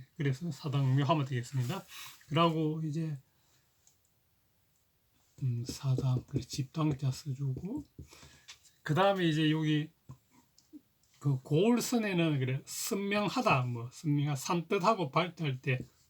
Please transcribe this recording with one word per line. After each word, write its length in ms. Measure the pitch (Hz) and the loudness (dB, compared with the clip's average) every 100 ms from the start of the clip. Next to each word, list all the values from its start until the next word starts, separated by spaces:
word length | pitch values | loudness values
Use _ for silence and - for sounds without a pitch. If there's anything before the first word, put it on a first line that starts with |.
| - - | -14 -4
그래서 320 | 143 131 175 | -2 -2 -6
사당묘 520 | - 156 143 131 135 | -6 -2 0 2 4
하면 220 | 143 156 135 | 4 2 0
되겠습니다. 600 | 123 120 131 120 - - - - - - | -4 -4 -4 -4 -4 -10 -16 -16 -18 -2
그러고 540 | 151 170 160 151 160 | 4 4 4 0 -2
이제, 340 | 160 156 160 135 - _ _ _ _ _ _ _ _ _ _ _ _ _ _ _ _ _ _ _ _ - | -4 -2 -4 -6 -12 _ _ _ _ _ _ _ _ _ _ _ _ _ _ _ _ _ _ _ _ -4
음, 220 | 131 120 123 | -2 -2 -6
사당, 580 | - 135 127 131 123 - | -4 0 2 2 0 -2
그래, 140 | 135 | -6
집당자 720 | - - 131 160 151 135 135 | -4 -6 -6 -2 -2 0 -2
써주고, 720 | - 147 131 135 131 185 294 - - - - - - - - _ _ | -4 -6 -4 -4 -4 -6 -8 -10 -16 -20 -20 -20 -20 -20 -20 _ _
그 120 | - | 0
다음에 320 | 156 196 190 165 | 4 4 4 2
이제 240 | 156 156 | 4 2
여기 380 | 156 156 151 156 _ - - _ _ _ _ _ 302 _ _ _ _ | 2 2 2 0 _ -20 -20 _ _ _ _ _ -20 _ _ _ _
그 160 | 143 131 | -2 -2
고울선에는 1000 | - 147 220 240 - 240 208 175 165 139 | 2 4 4 4 2 0 0 2 2 2
그래, 220 | 127 139 - | 0 -4 -6
선명하다, 960 | - - 202 202 208 208 254 208 135 | -8 -4 -4 0 0 0 0 2 2
뭐, 260 | 123 120 120 | 0 -4 -8
선명하-, 420 | - 156 143 143 139 | -6 0 2 0 -2
산뜻하고 760 | - 175 - 196 190 226 147 | -2 -2 0 2 2 2 0
밝다 360 | 160 175 - 151 | 0 -2 -2 -4
할 160 | 131 | -2
때 180 | 139 127 - _ | -2 -2 -4 _